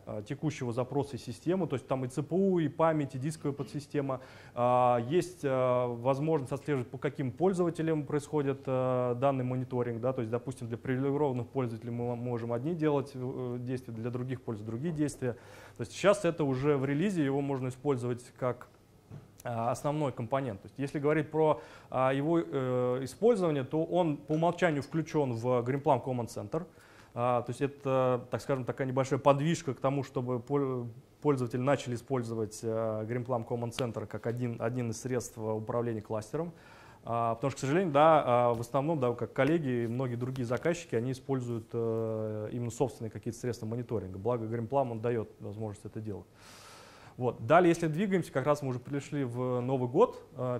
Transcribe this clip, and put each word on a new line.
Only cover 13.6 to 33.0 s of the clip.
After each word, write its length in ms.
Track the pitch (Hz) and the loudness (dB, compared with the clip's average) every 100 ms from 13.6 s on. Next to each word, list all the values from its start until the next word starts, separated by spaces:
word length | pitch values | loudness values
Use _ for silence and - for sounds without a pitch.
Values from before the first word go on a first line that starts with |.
| 123 127 123 | -4 -6 -6
для 160 | 113 120 | -6 -4
других 320 | 123 127 127 | -4 -4 -6
пользователей 300 | 123 107 110 | -6 -6 -6
другие 240 | 113 170 151 | -4 -4 -2
действия. 380 | 147 - 127 - - - - - | -2 -2 -4 -4 -12 -20 -18 -10
То 40 | |
есть 100 | 117 | -10
сейчас 340 | - 190 202 170 | 2 4 4 2
это 180 | 160 | 0
уже 320 | 143 127 147 143 | 0 2 2 2
в 100 | 139 | 2
релизе, 380 | 143 208 175 | 0 0 2
его 180 | 139 139 | 2 0
можно 260 | 139 135 127 | 0 -2 -4
использовать 560 | 127 147 127 123 123 - - | -2 0 0 -2 -4 -8 -4
как, 280 | 127 120 - - - - - - - - | -4 -4 -10 -20 -20 -20 -20 -20 -18 -12
а, 260 | 123 113 117 | -6 -2 0
основной 420 | 123 147 151 139 | 0 -2 0 -2
компонент. 500 | - 113 139 135 95 | -4 -2 -2 -2 -6
То 40 | - | -12
есть, 140 | - | -8
если 180 | 139 151 | -6 0
говорить 320 | 143 156 139 | 2 2 2
про, 320 | 156 156 147 - - - | 4 4 2 -4 -20 -4
а, 200 | 127 131 | 0 2
его, 280 | 139 151 170 | 2 2 2
э, 640 | - 139 127 123 123 127 | 0 -2 0 2 0 0
использование, 600 | 131 - 226 214 170 143 | -4 2 4 4 2 0
то 200 | 127 156 | 0 -2
он 340 | 165 170 165 143 | 0 2 2 0
по 140 | - | -2
умолчанию 500 | 156 170 170 180 143 | 2 2 4 2 2
включен 520 | - 160 156 156 131 | -2 -4 0 0 0
в 120 | 113 123 123 | 0 2 2
Greenplum 420 | 117 139 151 123 | 2 0 2 2
Command 260 | 131 123 113 | 0 -4 -4
Center. 360 | 110 104 165 180 - - - - | -6 -6 -6 -6 -14 -20 -20 -10
А, 300 | 120 123 123 | -2 2 2
то 80 | 117 | 0
есть 100 | 120 | -2
это, 640 | 139 - 135 131 127 123 123 | -4 -2 0 4 4 2 0
так 100 | 123 | -4
скажем, 240 | - 135 120 | 0 -2 -2
такая 220 | - 131 | -2 0
небольшая 320 | 131 127 135 | 0 2 6
подвижка 560 | 143 139 156 165 - 123 | 6 6 4 0 -2 0
к 40 | |
тому, 240 | 135 143 | 0 0
чтобы 360 | 127 135 123 123 | -2 -4 -2 -2
пол-, 480 | 117 143 135 127 120 117 - - | 0 0 0 -2 -6 -12 -20 -2
пользователи 400 | 147 131 120 123 | 0 2 0 0
начали 320 | 131 135 127 | 2 2 0
использовать, 640 | 120 - 131 113 113 107 - | -6 -2 -2 -2 -4 -4 -4
э, 420 | 113 113 110 107 | -2 0 0 -2